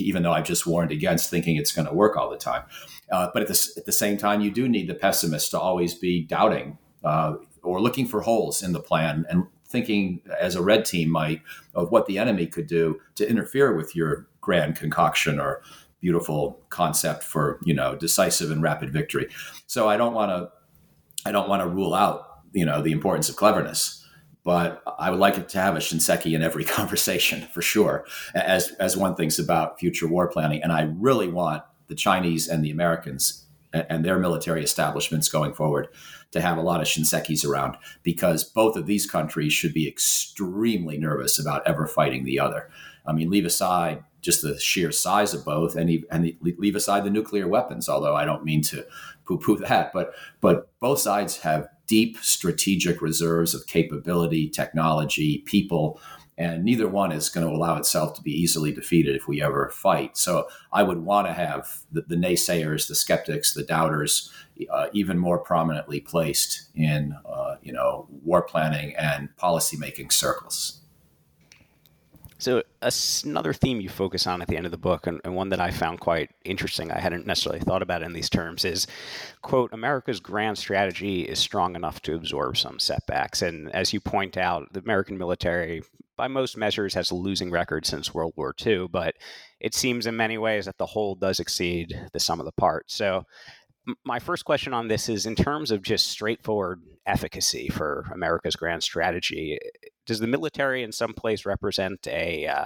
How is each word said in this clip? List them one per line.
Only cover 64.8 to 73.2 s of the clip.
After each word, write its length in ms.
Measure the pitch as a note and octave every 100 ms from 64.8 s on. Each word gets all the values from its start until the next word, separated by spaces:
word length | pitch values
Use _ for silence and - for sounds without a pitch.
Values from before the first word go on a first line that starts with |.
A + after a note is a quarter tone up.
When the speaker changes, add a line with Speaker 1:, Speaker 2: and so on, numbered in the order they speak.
| D2
Speaker 1:
even 240 | G2+ F#2+ F2
more 220 | F2 F2
prominently 600 | - E2+ E2 D2+ - C#2+
placed 680 | - E2+ D2+ C#2 - - - D#2+
in, 400 | D#2 D2 C#2+ C#2+ -
uh, 300 | C#2 C2+ -
you 120 | D2
know, 340 | B1 C2 C2 - C#2+
war 200 | D2+ F2
planning 520 | E2 E2 D#2 D#2 D2+ -
and 320 | D#2 C#2+ C#2+ -
policymaking 680 | F2+ E2 - D2 C#2+ - C2+
circles. 720 | - - - - - - - _ _ _ _ _ _ _ - _ _ _ _ _ - - -
Speaker 2:
So 200 | - B2 - _
a 20 | A#2+
s-, 380 | - - -